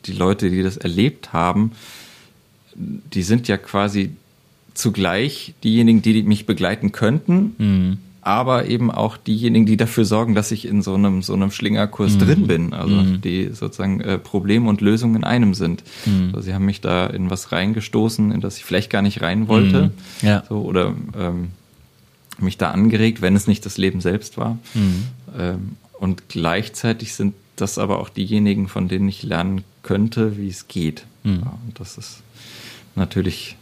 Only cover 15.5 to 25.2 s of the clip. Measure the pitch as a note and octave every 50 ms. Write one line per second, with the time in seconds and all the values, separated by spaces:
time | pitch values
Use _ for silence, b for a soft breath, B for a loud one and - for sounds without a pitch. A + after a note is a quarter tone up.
15.5 | F#2 G#2 F#2+ E2+ F2 - - B B B B A2 G2+ F#2+ F#2 F2+ F#2+ - G2 F#2+
16.5 | F#2 F#2+ G2 G2 G2 - - F#2+ F2+ F2+ F#2 - - G2 F#2 F2+ F#2+ F#2 - -
17.5 | F2 F2 F#2 G2+ A2 A2 G#2+ - - G#2 A2 A2+ A2+ - A2 G#2 G#2 G#2+ G2 G2
18.5 | - - - - F2 F#2+ G#2 - - G2+ G2+ G2+ G2+ - - E2 F#2 G#2+ A2 G#2+
19.5 | A2 G#2+ G2+ F#2+ F#2 F#2 F#2+ G2+ G2+ B B B B B - G#2 G#2 G2 - -
20.5 | G#2+ G#2 F#2+ F#2 F#2 F#2 F2+ G2+ - - - - - - F#2 F2 F2 F2 F2 F2
21.5 | F#2 - _ _ _ _ _ _ _ _ _ _ _ _ _ _ - - F#2+ F#2
22.5 | F2+ - F#2+ E2+ - F#2 G#2 A2+ G#2+ G#2 A2 A2+ A2+ - F#2 F#2 G2 G2+ - -
23.5 | G2 - - G2 - - F#2+ F#2+ F2+ F#2 F2+ F#2 F#2 G#2+ - - - A2 A2 A2
24.5 | A#2 A#2 B B B A2+ G2+ F#2+ F2+ F2+ A2+ B2+ - -